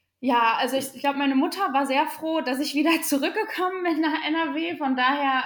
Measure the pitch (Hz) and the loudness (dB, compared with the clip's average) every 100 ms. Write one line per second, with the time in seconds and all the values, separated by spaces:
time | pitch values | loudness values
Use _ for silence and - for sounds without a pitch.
0 | _ - 254 240 226 226 247 269 262 - | _ -6 0 2 4 2 0 -2 -4 -4
1 | 277 277 277 262 330 381 381 269 269 262 | -2 0 2 2 2 0 0 0 2 0
2 | 311 - 320 320 247 262 294 285 311 320 | 0 -2 -2 -2 0 -2 -2 2 2 2
3 | - 277 302 415 427 - 359 370 359 311 | 2 0 0 -2 -4 -2 -2 -2 -2 0
4 | 320 311 302 320 320 285 330 330 277 254 | 0 -2 -2 -2 -2 -2 -4 -4 -2 2
5 | 254 285 277 262 | 2 2 2 0